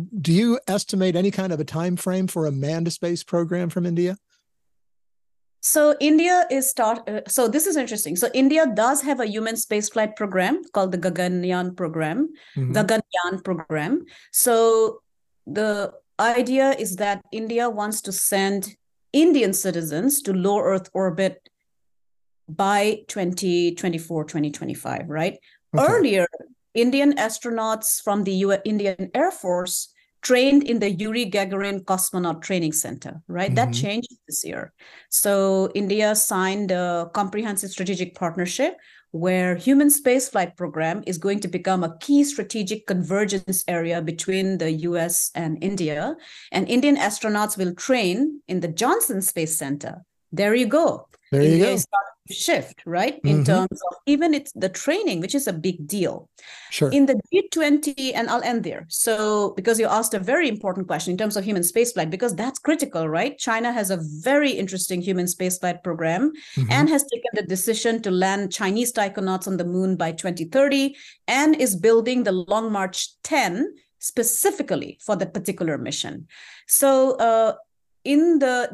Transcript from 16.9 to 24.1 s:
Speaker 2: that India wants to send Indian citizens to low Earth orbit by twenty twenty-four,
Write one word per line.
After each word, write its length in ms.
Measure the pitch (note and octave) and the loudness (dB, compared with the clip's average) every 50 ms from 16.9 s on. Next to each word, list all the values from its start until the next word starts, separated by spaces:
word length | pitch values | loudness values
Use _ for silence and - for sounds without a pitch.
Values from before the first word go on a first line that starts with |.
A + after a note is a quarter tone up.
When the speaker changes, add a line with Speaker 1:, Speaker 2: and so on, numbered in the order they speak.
| F#3 | -2
Speaker 2:
that 260 | F3+ G#3 G3+ G3+ G3 - - | -2 0 -2 -2 -4 -6 -10
India 380 | - A3 A3+ A3 A#3 A#3 A#3+ A#3+ | -10 -8 -6 -4 -2 0 0 0
wants 320 | G#3+ G#3 G#3 G#3+ G#3+ - - | -2 -4 -4 -4 -4 -6 -6
to 100 | G3+ F#3+ | -6 -6
send 600 | - - - G#3 G3 G3 G3 G3+ G3 F#3+ - - _ _ _ _ _ _ - - | -2 -2 0 0 2 0 0 -2 -2 -6 -8 -14 _ _ _ _ _ _ -2 2
Indian 400 | C#4+ D#4+ F4+ D4 C#4 A3 F#3+ F#3+ | 4 6 6 6 4 4 2 0
citizens 720 | - - F#3+ E3+ E3+ D#3+ D#3 D3 E3 G#3+ C#4 C#4+ - - | 0 -2 -2 -2 -2 -4 -4 -4 0 0 0 0 0 0
to 100 | G3 F#3+ | 0 0
low 280 | F#3 F3+ G3 G3+ G#3 | 2 2 2 2 2
Earth 280 | - F3+ G3 F#3+ F#3 - - | 2 2 0 0 -2 -4 -4
orbit 520 | F#3 F#3+ F#3 E3 F#3 F#3+ F#3 F#3 - _ _ _ _ _ _ _ _ _ _ _ _ _ _ _ _ _ _ _ _ _ - | -2 0 0 0 0 -2 -2 -2 -6 _ _ _ _ _ _ _ _ _ _ _ _ _ _ _ _ _ _ _ _ _ -14
by 500 | D#3 - G3 G3 G#3 G3+ G#3 G#3+ G#3+ G#3+ - | -4 -2 0 2 2 2 2 2 0 -2 -6
twenty 720 | - - G#3 F3+ F3 F3 - G3 F3+ F3 F3 F3 F3 E3+ | -10 -6 -4 -4 -2 -2 -2 -2 0 2 2 2 0 0
twenty-four, 480 | - - F3+ E3+ D#3+ E3 - | 0 -2 -2 -2 -2 -6 -6